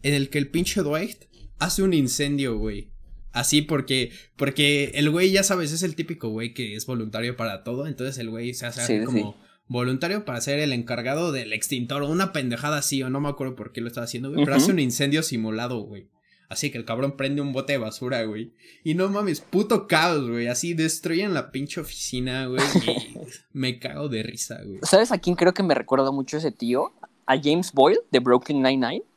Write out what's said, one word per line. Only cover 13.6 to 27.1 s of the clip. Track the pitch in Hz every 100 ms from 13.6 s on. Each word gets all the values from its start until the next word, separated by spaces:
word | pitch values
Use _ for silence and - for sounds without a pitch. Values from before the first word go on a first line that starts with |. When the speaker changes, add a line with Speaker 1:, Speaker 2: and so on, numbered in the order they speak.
| 104
Speaker 1:
qué | -
lo | 117
estaba | 120 117
haciendo, | 123 131
güey, | 151
pero | 147 -
Speaker 2:
Ujú. |
Speaker 1:
hace | 160
un | 180
incendio | 131 120 139 151
simulado, | 156 120 110 110 123 120
güey. | 104 101 - _ _ _ _
Así | 98 147
que | 117
el | 113
cabrón | 117 139 139
prende | 139 143
un | 143
bote | 131 135
de | 139
basura, | 110 - 123 127
güey. | 110 104 117 _ - -
Y | 160 165
no | 190
mames, | 196 208 156
puto | - 185 208 226 -
caos, | 160 170 156 123
güey. | 117 117
Así | 123 170
destruyen | 165 160 156 170 165 202 160
la | 123
pinche | 135 147 -
oficina, | 147 - - 127 127 127 131
güey. | 127 143 185
Y | 120 - - - -
Speaker 2:
<laughs> | - _
Speaker 1:
me | - 131 123
cago | - 143 147
de | 113
risa, | - - - - -
güey. | 95
Speaker 2:
¿Sabes | - 190 233
a | 196
quién | - 175
creo | 175
que | 185
me | 190 123
recuerda | - 135 135
mucho | 139 131 151
ese | 160
tío? | - 120 127 - _ -